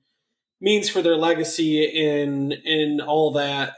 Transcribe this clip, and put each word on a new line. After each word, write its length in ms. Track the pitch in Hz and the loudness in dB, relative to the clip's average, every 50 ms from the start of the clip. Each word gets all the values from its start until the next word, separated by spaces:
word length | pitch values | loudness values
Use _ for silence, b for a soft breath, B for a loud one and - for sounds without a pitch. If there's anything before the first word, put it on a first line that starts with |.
| _ _ _ _ _ _ _ _ _ _ _ _ | _ _ _ _ _ _ _ _ _ _ _ _
means 260 | 185 202 208 208 202 - | 2 2 2 2 2 0
for 140 | - 190 | 0 0
their 140 | 165 170 165 | 2 2 2
legacy 680 | 156 165 165 165 160 156 - - - 160 156 151 151 156 | 4 2 2 0 0 -2 -4 -2 -2 0 0 2 2 0
in, 680 | 147 - 160 156 151 147 147 143 143 139 139 139 143 | 0 0 0 0 0 0 0 -2 -2 -2 -2 -4 -4
in 500 | 147 - - 160 156 156 151 151 147 147 | -6 -6 -4 -2 0 0 0 0 -2 -4
all 300 | 127 147 151 156 156 147 | -2 -2 0 0 0 0
that, 420 | 135 147 143 139 139 135 131 - - | 0 -2 -2 -2 -4 -4 -6 -6 -8